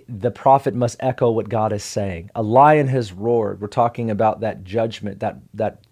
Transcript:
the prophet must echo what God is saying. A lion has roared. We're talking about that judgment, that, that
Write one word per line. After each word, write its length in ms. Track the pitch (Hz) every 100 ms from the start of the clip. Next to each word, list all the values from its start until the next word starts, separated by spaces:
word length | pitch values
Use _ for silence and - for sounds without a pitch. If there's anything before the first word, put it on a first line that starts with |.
| -
the 240 | 107 117
prophet 420 | - 139 135 135
must 220 | 120 117 -
echo 320 | 131 123 120
what 180 | 113 101
God 240 | 117 107
is 120 | 104
saying. 460 | - 110 98 85 95
A 80 | -
lion 460 | 107 123 147 151 135
has 240 | 131 104
roared. 480 | 90 113 117 104 98
We're 80 | 104
talking 420 | - 117 120 113
about 300 | 104 110 98
that 240 | 110 -
judgment, 560 | 92 110 117 - 104 98
that, 180 | 107 - -
that 320 | 104 104 - _